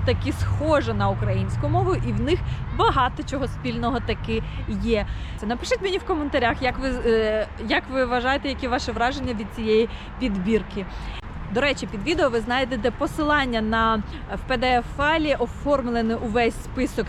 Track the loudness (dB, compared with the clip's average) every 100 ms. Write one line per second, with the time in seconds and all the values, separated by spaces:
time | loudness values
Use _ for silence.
0 | 2 0 0 0 0 0 4 4 4 2
1 | 2 2 0 0 0 0 2 2 4 2
2 | 0 0 2 2 0 -4 -2 2 4 4
3 | 2 0 -4 -2 -2 -4 -4 0 0 0
4 | 0 -2 -2 -2 -2 -6 -4 -2 2 2
5 | 0 -4 -6 -6 -4 -2 -2 0 0 -2
6 | 0 -2 0 2 2 2 -2 -2 -2 0
7 | 2 4 4 0 -2 -6 0 0 0 -2
8 | 0 0 2 0 -2 -4 -2 -2 -2 0
9 | 0 0 -4 -4 -6 -4 2 4 2 -2
10 | -10 -4 -2 0 2 0 0 -6 -8 -8
11 | -8 -8 -10 -10 -4 0 0 0 -4 -4
12 | -2 2 2 2 0 0 0 0 -2 0
13 | -2 0 2 2 2 0 0 2 2 2
14 | -2 -8 -8 -6 -2 0 4 2 0 0
15 | 2 2 2 0 -2 -2 0 2 2 0
16 | 0 -2 0 2 2 0 -6 -2 -2 -2